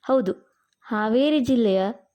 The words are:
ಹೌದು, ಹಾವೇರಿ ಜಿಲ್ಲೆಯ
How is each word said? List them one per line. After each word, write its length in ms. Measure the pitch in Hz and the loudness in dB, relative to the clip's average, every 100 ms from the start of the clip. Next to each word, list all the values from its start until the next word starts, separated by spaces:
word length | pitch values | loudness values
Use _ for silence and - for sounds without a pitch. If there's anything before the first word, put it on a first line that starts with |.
ಹೌದು, 460 | - 262 190 - _ _ _ _ - | 0 0 0 -6 _ _ _ _ -8
ಹಾವೇರಿ 540 | 214 214 233 285 311 | -4 -2 0 2 0
ಜಿಲ್ಲೆಯ 420 | 247 254 220 190 190 233 _ | 0 0 2 0 -2 -6 _